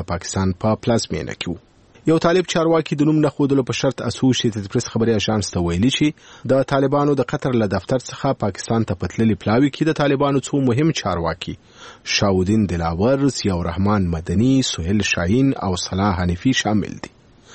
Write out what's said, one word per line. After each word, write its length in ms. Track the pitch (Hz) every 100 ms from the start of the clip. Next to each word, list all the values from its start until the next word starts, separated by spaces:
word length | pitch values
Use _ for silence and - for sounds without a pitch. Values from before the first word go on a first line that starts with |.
د 100 | 87
پاکستان 440 | 87 - - 95 92
په 180 | 110 110 -
پلازمینه 540 | 117 - 85 64 -
کې 80 | -
وو. 100 | 80 _ _ _ - -
یو 80 | 160
طالب 240 | 170 175 175
چارواکي 440 | 175 165 165 156 147
د 60 | 147
نوم 100 | 156
نه 80 | 147
ښودلو 280 | - 143 139 123
په 80 | 117
شرط 260 | 139 - 123
اسوسییټډ 640 | - 131 123 123 104 98
پریس 140 | 127 -
خبري 180 | 113 113
اژانس 340 | 110 - 110 98
ته 80 | - 85
ویلي 260 | 87 120
چې 560 | - 151 - - - 117
د 140 | 135 131
طالبانو 400 | 139 139 143 147 139
د 60 | 123
قطر 240 | 147 - 120
له 80 | 104
دفتر 280 | 95 - 131 -
څخه 320 | - 139 127
پاکستان 420 | 104 - - 117 110
ته 100 | 101
په 100 | 98
تللي 240 | - 113 104
پلاوي 260 | - 113 143
کې 180 | - 156
د 80 | 143
طالبانو 420 | 143 135 139 139 -
څو 120 | 143 131
مهم 260 | 117 160 -
چارواکي، 560 | 101 87 82 82 - - _ - - - - -
شاودین 500 | 104 92 92 110 98
دلاور، 520 | 87 82 85 110 135 139 -
ضیاء 180 | 101 90
الرحمن 500 | 85 82 98 104 90 82
مدني، 340 | 82 90 123 135 123
سهیل 280 | - 82 107 98
شاهین 420 | - 87 117 139 - 98
او 20 | 90
صلاح 280 | - 92 104 87
حنیفي 340 | 90 87 131 127
شامل 400 | 104 107 - - -
دي. 60 | - _ - -